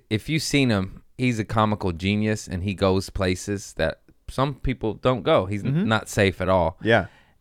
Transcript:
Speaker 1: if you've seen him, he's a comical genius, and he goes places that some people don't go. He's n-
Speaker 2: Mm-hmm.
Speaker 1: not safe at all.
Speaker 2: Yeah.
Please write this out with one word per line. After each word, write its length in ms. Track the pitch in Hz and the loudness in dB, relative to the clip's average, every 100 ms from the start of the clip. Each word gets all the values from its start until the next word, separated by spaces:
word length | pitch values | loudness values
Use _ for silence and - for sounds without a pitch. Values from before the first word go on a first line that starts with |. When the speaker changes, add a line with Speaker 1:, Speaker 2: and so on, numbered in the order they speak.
| - | -4
Speaker 1:
if 180 | 107 - | -4 -2
you've 140 | 156 | -4
seen 280 | - 143 131 | 0 2 2
him, 320 | 104 92 - - - | 2 -2 -10 -16 -4
he's 220 | 127 110 | -2 -2
a 60 | |
comical 480 | 101 113 107 104 95 | -2 0 2 0 -2
genius, 560 | 82 92 104 107 107 - | -2 0 0 0 -2 -4
and 160 | 90 | -6
he 100 | 98 | -4
goes 340 | 92 98 95 - | 0 2 2 -2
places 640 | - 92 90 - 101 - | -2 -2 -2 -4 -6 -8
that 260 | - 80 - _ _ - | -4 -4 -4 _ _ -10
some 260 | - 139 135 | -4 -4 -2
people 380 | 143 127 110 | -6 -4 -4
don't 280 | - 123 123 | -2 -2 0
go. 240 | 143 151 95 | 2 2 0
He's 160 | 104 | -4
n- 100 | 98 | -2
Speaker 2:
Mm-hmm. 140 | 151 214 | 0 0
Speaker 1:
not 200 | 107 - | 0 0
safe 320 | - 98 - | 2 2 2
at 80 | 90 | 2
all. 280 | 95 82 - | 2 2 0
Speaker 2:
Yeah. 240 | 90 101 87 - _ _ | 2 2 2 -10 _ _